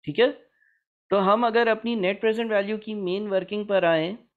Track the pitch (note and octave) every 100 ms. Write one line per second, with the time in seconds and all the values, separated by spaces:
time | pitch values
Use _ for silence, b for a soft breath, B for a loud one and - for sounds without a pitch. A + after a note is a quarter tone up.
0 | - D3 B3 C#4+ _ _ _ _ _ _
1 | _ G3 F#3+ A3 A#3+ A3+ A#3 A3 A#3 A#3
2 | F#3 G3+ A3 A3 A3+ G#3 G3+ G#3+ G#3+ G#3+
3 | F3+ F#3+ G#3 F#3+ F3+ G#3 G#3 F#3+ E3+ D#3+
4 | D#3+ A3 _